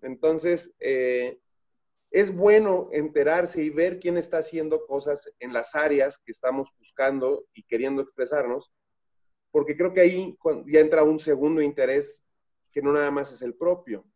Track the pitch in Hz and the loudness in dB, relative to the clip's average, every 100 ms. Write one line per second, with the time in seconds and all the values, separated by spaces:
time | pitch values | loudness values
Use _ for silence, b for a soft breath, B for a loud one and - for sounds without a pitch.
0 | 131 131 156 160 175 170 - _ - 131 | -14 -4 -2 0 0 -2 -4 _ -4 -2
1 | 127 123 123 - _ _ _ _ _ _ | 0 0 -4 -8 _ _ _ _ _ _
2 | _ - 202 180 202 214 214 185 - 151 | _ 0 0 2 6 6 4 0 -2 -4
3 | 151 151 143 165 175 165 156 151 175 180 | -2 0 2 2 0 -2 -4 0 -2 -2
4 | 175 175 165 170 156 165 156 156 151 139 | -4 -4 -2 -4 -4 -6 -4 -4 -4 -6
5 | 143 143 - - 123 120 - 151 151 143 | -4 -6 -8 -16 -8 -6 -6 -2 0 2
6 | 139 - - 113 127 135 135 _ _ - | 0 -4 -18 -8 -4 -4 -8 _ _ -4
7 | 135 139 131 139 - - - 113 131 139 | -2 -2 -2 -4 -6 -20 -8 -4 -4 -4
8 | 139 - 127 147 123 127 - _ _ _ | -8 -6 -6 -4 -4 -6 -10 _ _ _
9 | _ _ _ _ _ 151 147 143 180 185 | _ _ _ _ _ -2 -2 -2 -2 4
10 | 180 185 185 - 165 147 139 151 156 160 | 4 4 -6 -6 -4 -4 4 6 6 6
11 | 151 156 156 139 147 160 147 143 131 139 | 4 2 0 0 0 0 -2 0 0 0
12 | 143 - _ _ _ _ _ - 139 147 | -2 -12 _ _ _ _ _ -4 0 2
13 | 143 143 139 131 123 120 170 175 - 104 | 0 -2 -6 -8 -10 -4 -2 -2 -4 -12
14 | - | -12